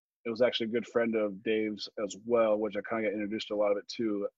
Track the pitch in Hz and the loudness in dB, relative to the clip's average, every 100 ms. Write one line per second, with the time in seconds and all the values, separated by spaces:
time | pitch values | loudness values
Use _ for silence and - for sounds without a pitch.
0 | _ _ 117 110 120 - 113 117 - 120 | _ _ -4 2 4 2 -2 -2 0 0
1 | 117 110 104 98 113 110 107 104 - - | 2 2 0 -2 0 0 0 -4 -10 -6
2 | 101 98 113 120 110 107 107 101 101 113 | -6 -6 0 4 4 2 0 -4 -4 -2
3 | 107 107 104 110 - 104 104 101 - - | -2 -2 -4 -4 -4 0 2 0 -4 -4
4 | 113 101 101 | -2 -2 -4